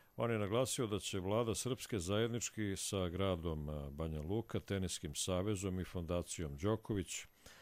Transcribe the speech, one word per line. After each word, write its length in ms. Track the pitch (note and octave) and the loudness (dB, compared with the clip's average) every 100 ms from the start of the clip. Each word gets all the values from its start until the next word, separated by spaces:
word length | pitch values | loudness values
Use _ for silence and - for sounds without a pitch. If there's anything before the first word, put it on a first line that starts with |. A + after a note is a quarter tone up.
| - - | -12 -2
On 140 | A#2 | 0
je 80 | A2 | 2
naglasio 480 | G2 A#2 C3 - A2 | 2 2 2 2 0
da 120 | G2+ | 0
će 200 | - G2 | -2 -2
vlada 360 | F#2 G#2+ A#2 G2 | 2 4 4 0
Srpske 440 | B2 B2+ - G#2 | 0 -2 -2 -2
zajednički 760 | E2+ G#2 A#2 A#2 - - G#2 F#2+ | 2 2 2 0 -2 -2 0 0
sa 320 | - G2 F2 | 0 0 2
gradom, 600 | F2 G2 F2 E2 D#2 D2 | 2 2 2 0 0 -2
a, 200 | D2+ C#2+ | -4 -4
Banja 300 | C#2+ D#2+ D#2 | -2 -2 -2
Luka, 380 | D2+ A2 A2+ G2 | 0 -2 0 -4
Teniskim 560 | - G2 F#2 - D#2+ D2 | -2 0 0 -2 -4 -4
savezom 640 | - F2+ G2+ G2 G2 F#2 | 0 2 2 0 0 0
i 60 | F2 | -2
Fondacijom 720 | F2+ E2 F2 - - D#2 C#2+ | -4 0 0 0 -4 -4 0
Đoković 680 | G2 A2 - G#2 E2+ - - - - - | 2 2 0 -2 -2 -6 -10 -16 -20 -20